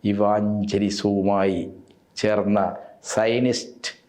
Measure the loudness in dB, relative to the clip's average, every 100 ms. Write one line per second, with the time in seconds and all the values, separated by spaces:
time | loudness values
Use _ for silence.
0 | 0 2 2 2 0 -2 -2 0 0 0
1 | 0 0 2 2 2 0 -6 -12 -20 _
2 | _ -4 0 0 2 2 2 -4 -16 -20
3 | -6 0 2 2 2 0 -6 -12 -12 -14